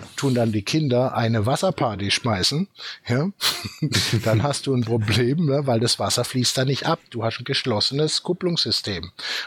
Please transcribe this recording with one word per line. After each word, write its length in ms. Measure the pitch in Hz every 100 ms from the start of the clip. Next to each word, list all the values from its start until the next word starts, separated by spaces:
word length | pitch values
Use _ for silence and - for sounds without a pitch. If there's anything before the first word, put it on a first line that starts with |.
| - -
tun 200 | 139 120
dann 160 | 117
die 100 | 107
Kinder 560 | 101 156 151 120 131 -
eine 300 | 117 113 104
Wasserparty 640 | 147 190 - 131 98 98
schmeißen, 560 | 90 - 101 85 147 196 - - - -
ja. 220 | 123 180 - - - - -
<laughs> 480 | 151 104 - 113
Dann 200 | 113 110
hast 240 | 143 139 -
du 80 | 127
ein 80 |
Problem, 640 | 113 117 107 104 120 151 160
ne, 180 | 139 139
weil 140 | 117
das 180 | 113 -
Wasser 260 | 98 -
fließt 320 | 120 127 120 -
da 100 | 135
nicht 200 | 135 -
ab. 140 | 165 -
Du 140 | 117
hast 160 | 113 -
ein 60 | 123
geschlossenes 760 | 135 135 104 - 139 151 -
Kupplungssystem. 920 | - 180 180 170 113 104 - 92 90 - - -